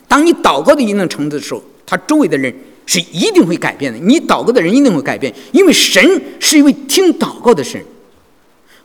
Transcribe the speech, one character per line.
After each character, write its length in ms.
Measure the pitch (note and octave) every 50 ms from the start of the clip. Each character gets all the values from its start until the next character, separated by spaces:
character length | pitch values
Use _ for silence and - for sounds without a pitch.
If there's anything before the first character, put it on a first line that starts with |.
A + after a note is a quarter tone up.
| _
当 200 | - B3 C#4+ D#4
你 40 | E4+ -
祷 280 | - - F#3 D3 C#3
告 120 | D#3+ A#3 D#4
的 80 | D4+
一 100 | B3 G#3
定 160 | G3+ G#3 F#3 D#3
程 220 | - - D3 D3+
度 80 | D3+ C#3
的 40 |
时 120 | - - C3
候， 80 | G#2 - _ _ _ -
他 100 | - F#3
周 200 | F3+ - - D4+
围 120 | D#4 C4 E3+
的 80 | D#3
人 180 | C#3 C3 B2+ - - - - - _ _
是 160 | - - F3+ E3 -
一 200 | - E3+ D4 A4
定 160 | G4+ F4+ A3+
会 100 | E3 F3
改 180 | - - C3+ -
变 160 | - C#3 C3
的， 80 | A2+ A2+
你 200 | D#3+ G3+ C#4 E4
祷 240 | - - F3 B2+ C#3
告 80 | F#3+
的 80 | B3 A3+
人 100 | E3+ -
一 120 | G#3+ C#4
定 120 | C#4+ B3+ F3+
会 60 | C#3
改 160 | - D3 A#2+
变， 160 | G2+ C3+ A#2+ - - - -
因 120 | - E4+ G4
为 80 | E4+
神 500 | A3+ - - - - F3+ G#3+ E4+ G4 D4+ - - - -
是 200 | - - D4 D4
一 20 |
位 100 | C#4+ C#4+ - - -
听 240 | - - F#4 F#4+ E4+ A#3 -
祷 220 | - D3 - -
告 140 | - A#3 A#3
的 100 | D3+ A#2+
神。 180 | - - G2 - - - - _ _ _ _ _ _ _ _ _ _ _ _ _ _ _ _